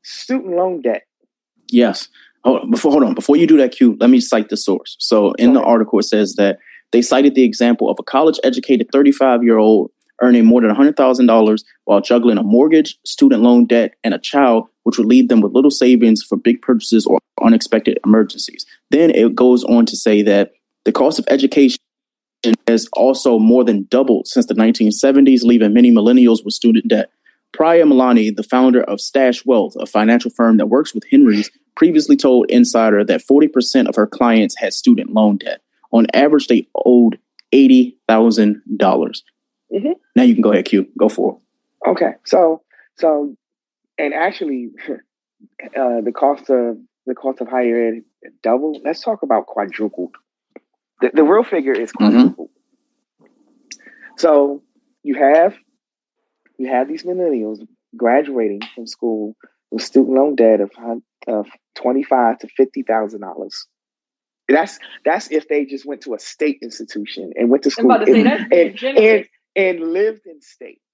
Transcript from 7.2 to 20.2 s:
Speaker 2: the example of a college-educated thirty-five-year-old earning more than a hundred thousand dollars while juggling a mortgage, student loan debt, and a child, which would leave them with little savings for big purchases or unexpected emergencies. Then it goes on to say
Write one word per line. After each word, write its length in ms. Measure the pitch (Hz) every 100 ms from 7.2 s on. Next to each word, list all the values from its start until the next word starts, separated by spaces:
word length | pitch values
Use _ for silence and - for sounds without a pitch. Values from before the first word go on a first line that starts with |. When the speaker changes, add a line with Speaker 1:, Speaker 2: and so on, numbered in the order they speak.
| 139
Speaker 2:
the 80 | 135
example 460 | 123 107 120 117 -
of 80 | -
a 40 |
college-educated 880 | - 135 160 147 131 127 - 123 120
thirty-five-year-old 1000 | 139 143 139 135 120 120 110 107 110 - _ _ -
earning 240 | 123 120
more 160 | 113 120
than 80 | 110
a 60 |
hundred 200 | 107 143
thousand 300 | 147 131 127
dollars 380 | 123 113 107 107 - _
while 160 | - 101
juggling 360 | - 120 120 107
a 60 |
mortgage, 540 | 101 117 156 156 151 -
student 360 | - - 139 117
loan 240 | 120 120
debt, 300 | 117 120 110 _
and 100 | 113
a 60 | 95
child, 480 | - 143 131 113 - _
which 140 | 113 117
would 100 | 110
leave 200 | 127 123
them 140 | 120
with 120 | 101
little 180 | 123 139
savings 500 | 139 127 120 113 110
for 140 | - 104
big 240 | 117 120
purchases 440 | - 117 - 113
or 140 | - 95 _ -
unexpected 560 | 113 117 - 110 - -
emergencies. 600 | 104 110 104 - - - - _ _
Then 180 | 143 165
it 240 | - 113
goes 280 | - 127 123
on 220 | - 117 113
to 80 | -
say 240 | 113 104